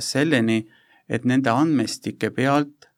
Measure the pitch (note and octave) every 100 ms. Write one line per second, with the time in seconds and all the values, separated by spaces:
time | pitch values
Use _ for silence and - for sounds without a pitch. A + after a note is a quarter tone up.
0 | - C3 D#3 C#3 A2+ A2 A2 _ _ _
1 | - A2+ B2 C3 B2+ A#2 D#3+ C#3+ A2 -
2 | - G#2 G#2+ - C3+ D3 D3 - -